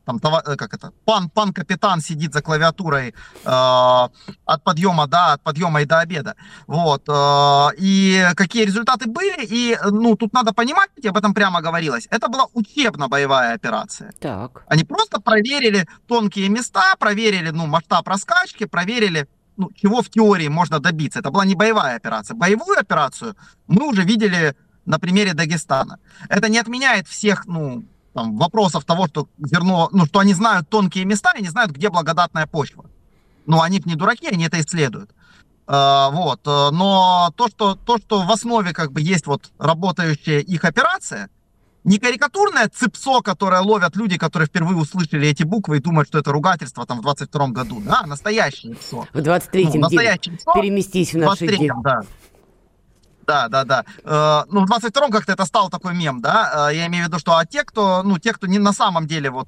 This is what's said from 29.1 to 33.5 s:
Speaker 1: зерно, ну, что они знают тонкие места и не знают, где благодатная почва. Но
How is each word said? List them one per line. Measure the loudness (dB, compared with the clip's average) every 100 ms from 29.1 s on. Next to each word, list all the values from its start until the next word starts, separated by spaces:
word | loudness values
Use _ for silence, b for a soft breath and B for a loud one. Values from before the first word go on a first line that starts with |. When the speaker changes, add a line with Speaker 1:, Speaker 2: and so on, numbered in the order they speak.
| -4 -10 -10
Speaker 1:
зерно, | -4 0 2 2 2
ну, | 2 2
что | 4
они | 4
знают | 4 2 0 0
тонкие | 0 0 -2 -2
места | 0 0 -2
и |
не | -4
знают, | -2 -2
где | 0 -2
благодатная | 0 0 0 0 0 -4
почва. | -4 -6 -8 -20 _ _ _ _ _
Но | 0